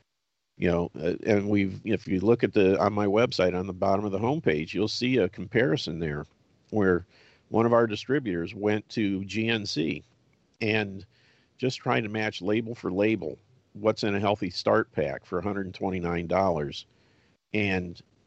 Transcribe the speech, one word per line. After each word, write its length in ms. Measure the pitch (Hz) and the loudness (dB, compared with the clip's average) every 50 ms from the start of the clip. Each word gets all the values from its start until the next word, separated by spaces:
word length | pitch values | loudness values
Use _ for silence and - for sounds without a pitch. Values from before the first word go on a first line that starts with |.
| _ _ _ _ _ _ _ _ _ _ _ - | _ _ _ _ _ _ _ _ _ _ _ -2
You 100 | 92 90 | 0 2
know, 220 | 85 85 87 - - 62 | 2 2 0 -4 -6 -4
uh, 140 | 76 87 85 - - | -4 -4 -4 -2 0
and 240 | - 107 101 98 104 | 0 2 2 2 2
we've, 320 | 104 101 98 95 98 98 - | 0 0 0 0 -4 -6 -4
if 240 | 101 110 - - - | -4 -4 -4 -2 -2
you 100 | - 92 | -2 0
look 240 | 92 110 117 117 | 4 4 4 4
at 100 | 127 104 | 2 2
the, 260 | - 110 95 92 98 - | 4 4 6 6 6 4
on 120 | 90 104 | 2 2
my 140 | 104 104 104 | 2 2 2
website, 500 | 101 98 110 123 131 - - 90 90 90 | 2 4 4 2 2 2 2 2 2 2
on 120 | 92 92 98 | 0 -4 -6
the 40 | |
bottom 320 | 92 90 98 98 98 101 104 | -4 -2 0 0 0 0 0
of 60 | 101 | -2
the 80 | 95 98 | -2 -2
homepage, 560 | 110 120 147 165 - 98 78 76 80 - - | -2 -2 -2 0 0 0 0 0 -2 -4 -2
you'll 140 | 90 104 110 | -2 -2 -2
see 300 | - - 123 127 131 120 | -2 -2 -2 0 2 2
a 100 | 92 - | 2 0
comparison 720 | - - 90 87 - 113 127 151 160 135 - 80 80 80 | -2 -6 -8 -2 0 0 2 2 0 -2 -4 -6 -6 -6
there 260 | 82 76 73 73 73 - _ _ _ _ _ _ _ _ | -4 -4 -4 -6 -8 -12 _ _ _ _ _ _ _ _
where 360 | 110 107 98 95 90 85 92 - _ _ - - _ _ _ - | 0 4 4 4 4 4 0 -4 _ _ -20 -20 _ _ _ -2
one 180 | - 110 113 | 2 2 4
of 60 | 117 | 6
our 140 | 120 117 117 | 6 4 4
distributors 680 | 110 107 107 - - 135 147 127 107 87 85 85 98 110 | 2 0 -4 -4 -2 -2 -2 0 -2 -2 -2 -4 -6 -6
went 340 | 98 101 104 107 107 - - | -2 0 0 0 0 -2 -4
to 340 | - 120 107 98 98 95 101 | -4 -2 0 0 0 -2 -4
G 240 | 98 98 110 110 117 | -4 -4 -2 0 0
N 160 | 113 110 101 | 0 -2 -4
C 380 | - - 147 160 156 78 73 - _ _ _ _ _ _ _ _ _ _ - | -4 -4 -4 -2 -2 -4 -6 -10 _ _ _ _ _ _ _ _ _ _ -2
and 460 | 113 107 107 107 104 98 95 95 95 - _ _ _ _ _ _ _ _ _ | 0 2 2 2 0 -2 -4 -10 -14 -18 _ _ _ _ _ _ _ _ _
just 220 | - 123 131 - - | -4 -4 -4 -4 -2
trying 240 | - 131 123 123 | 0 0 0 0
to 60 | 113 104 | 0 -2
match 340 | 104 110 107 107 - - | -2 -2 -2 -4 -4 -4
label 320 | 87 101 107 117 113 113 120 | -2 0 0 0 0 -4 -6
for 160 | - - 92 | -6 -6 -4
label 480 | 90 98 104 110 110 98 80 76 65 - _ _ _ _ _ _ - | 0 2 2 2 2 0 -2 -6 -10 -12 _ _ _ _ _ _ -10
what's 280 | - 104 107 107 - | -2 0 0 0 0
in 140 | - 107 101 | -2 -2 0
a 40 | 101 | 0
Healthy 300 | 104 101 104 - 101 92 | 2 2 0 0 -2 -6
Start 400 | - - - 110 107 110 - - | -6 -2 2 2 4 4 2 0
Pack 320 | _ - 73 69 67 - - | _ -2 -2 -2 -4 -6 -8
for 140 | - 92 90 | -6 -6 -4
a 40 | |
hundred 240 | 85 101 98 98 95 | -4 -4 -4 -4 -6
and 80 | 92 92 | -8 -8
twenty-nine 520 | - 101 95 92 92 87 87 87 85 85 | -6 -4 -4 -2 -2 -2 -2 -2 -4 -2
dollars. 600 | 85 90 92 98 95 85 76 73 69 71 - - _ _ _ _ _ _ _ _ _ _ _ _ _ | 0 0 2 2 2 2 0 -2 -6 -8 -12 -14 _ _ _ _ _ _ _ _ _ _ _ _ _
And 480 | - 107 101 98 95 92 90 87 87 - - _ _ _ _ | -2 -2 0 0 0 -2 -2 -6 -10 -14 -20 _ _ _ _